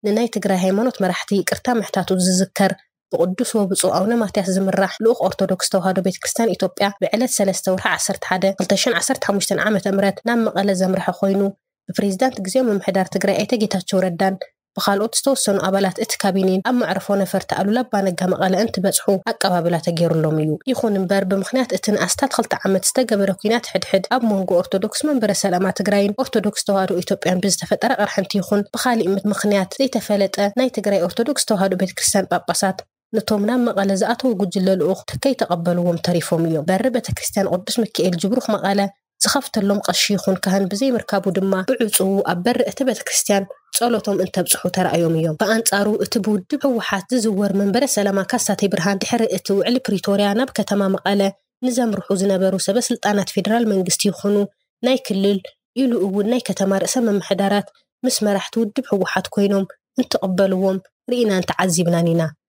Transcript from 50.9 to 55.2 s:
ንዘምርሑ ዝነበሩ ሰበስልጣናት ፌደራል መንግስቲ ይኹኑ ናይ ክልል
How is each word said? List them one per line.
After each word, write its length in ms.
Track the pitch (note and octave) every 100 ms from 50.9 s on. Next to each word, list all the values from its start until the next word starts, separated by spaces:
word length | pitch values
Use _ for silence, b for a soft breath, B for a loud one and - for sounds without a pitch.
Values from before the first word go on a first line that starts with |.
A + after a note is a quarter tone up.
| F#3+ F#3+ G3+ G3 G3 _ _
ንዘምርሑ 460 | B3+ A#3+ A#3+ G3 - G3
ዝነበሩ 380 | G3 F#3+ F#3+ F#3
ሰበስልጣናት 680 | - G3+ A#3+ A#3+ G3+ G3+ F#3+
ፌደራል 340 | - F#3+ A3+ A3+
መንግስቲ 340 | G3 F3+ - G#3
ይኹኑ 300 | - G3+ G3+ G3+ _ _ _
ናይ 160 | A#3+ C4
ክልል 400 | - G3